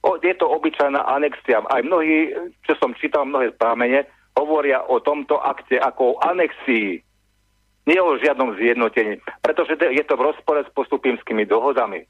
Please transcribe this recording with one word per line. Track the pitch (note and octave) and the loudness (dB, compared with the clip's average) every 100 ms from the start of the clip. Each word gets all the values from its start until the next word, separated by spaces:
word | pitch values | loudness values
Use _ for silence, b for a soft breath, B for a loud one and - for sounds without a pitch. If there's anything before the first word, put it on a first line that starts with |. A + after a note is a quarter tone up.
O, | - D#3+ | 0 0
je | F3 | -2
to | - - | 0 0
obyčajná | D#3 D#3 - C#3+ C#3 - | 0 -2 0 0 0 0
anexia. | C#3 D3 C#3+ - A2+ | 0 -2 -4 0 0
Aj | - C3+ | 2 -2
mnohí, | A#2+ F3+ D#3+ D#3 D#3+ - F3 - - | 0 0 2 0 0 -4 -10 -12 -4
čo | D#3+ | 0
som | C3 A#2+ | 0 -2
čítal, | D3 D3+ C#3 | -4 -2 0
mnohé | C#3 A#2+ | 0 -2
pramene, | - A2+ A#2 A#2+ C3 C#3 b b | 0 -2 2 2 2 0 b b
hovoria | - D3+ D#3 C#3+ C3 - | -2 0 0 2 0 2
o | B2 | 0
tomto | - D3 C#3 D3 | 0 -2 0 0
akte | C3+ C3+ - B2+ | 0 -4 -2 0
ako | B2+ - B2+ A#2 | 0 2 0 2
o | |
anexii. | D#3 F3+ E3 - - A#2 G2+ E2+ _ _ _ _ _ _ _ _ - | 0 0 -2 -2 -2 0 0 -6 _ _ _ _ _ _ _ _ 2
Nie | F3+ | 4
o | F3+ C3 | 4 2
žiadnom | D3 B2+ C3 G2 | 2 2 -2 0
zjednotení, | A#2 A#2+ A2+ - G#2+ G2+ B B | 0 2 0 0 -2 -4 B B
pretože | - D#3 E3 D#3 | -2 0 -2 0
de-, | C#3+ | 0
je | C3 D3 | 0 0
to | C3+ | 0
v | C#3 | 0
rozpore | D3 - D3+ | -2 -2 -2
s | C3+ | -2
postupímskymi | - C3 C3+ C3+ A#2 - A2 G#2 | -6 -4 -2 -2 -2 -4 -2 0
dohodami. | A2 C3 B2+ A2+ F#2 | 0 2 0 -2 -6